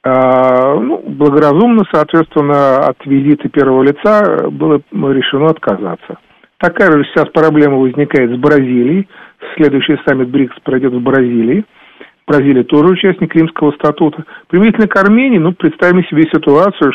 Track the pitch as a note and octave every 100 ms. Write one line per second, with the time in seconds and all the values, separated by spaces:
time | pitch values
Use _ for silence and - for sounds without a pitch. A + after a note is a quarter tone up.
0 | C3+ B2+ B2+ B2+ B2+ B2+ C3 D3+ B3 -
1 | - C#3 D3 C#3+ D3+ D3 A#3+ A3+ F#3+ D#3+
2 | D3+ E3 D#3+ D#3 C#3+ C#3+ C#3 C3 C3+ B2+
3 | C#3 C#3 C#3 D3 C3+ D3 C3+ C3 C3+ C#3+
4 | G#3 G#3+ G3+ - - C#3+ D#3 D3 - -
5 | C#3 C#3 B2 C#3 D#3 D#3 - G2 G2 E2+
6 | - F2 _ _ _ _ F3 F3 F#3+ D3+
7 | C#3+ F3 C#3+ E3 D#3+ D3+ D3 C3+ C3 C3
8 | C#3+ C#3+ B2 B2 D3 D3 B2+ B2+ B2 F#3
9 | G3 - - _ - - D3 C3+ - C#3+
10 | - C3 B2+ C#3 B2+ - - C3 C3 B2
11 | B2 C3+ B2 A#2+ A2+ F3+ G#3+ _ - _
12 | - _ - D3+ C#3 C3 A#2+ D3 E3 F#3
13 | F#3+ F3+ E3 E3 D#3+ - D3 D3 D3+ D3
14 | D#3 - - - _ F3 A3 A3 G#3 G3
15 | G3 A3+ C4+ G#3 D#3+ F3 E3 - F3+ F3+
16 | E3+ D3+ D#3 D#3 D#3 C#3+ G3 - C#3+